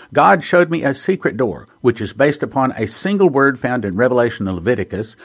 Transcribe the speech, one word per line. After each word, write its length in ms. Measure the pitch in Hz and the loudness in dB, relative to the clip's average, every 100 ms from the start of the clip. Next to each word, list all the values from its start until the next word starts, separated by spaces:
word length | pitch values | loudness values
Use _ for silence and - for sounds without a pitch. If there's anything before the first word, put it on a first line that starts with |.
| - | -6
God 300 | 143 165 196 | 2 4 4
showed 280 | - 175 175 | 2 2 2
me 120 | 165 | 0
a 120 | 139 | -2
secret 420 | 139 - 190 - 107 | -2 -2 -2 -2 -2
door, 300 | 120 76 - _ | -2 -4 -12 _
which 200 | 123 113 | 0 0
is 120 | 107 | -2
based 300 | - 147 147 | 0 0 0
upon 300 | 123 139 131 | -4 -2 -2
a 140 | 120 110 | -2 -6
single 420 | - 190 202 190 | -4 -2 2 2
word 300 | 139 139 131 | 4 2 0
found 260 | 123 123 | -4 -4
in 120 | 104 92 | -4 0
Revelation 520 | 123 123 120 - 98 | 2 2 0 0 -6
and 80 | 92 | -4
Leviticus, 580 | 87 120 92 98 107 - | -2 -2 -2 -8 -10 -14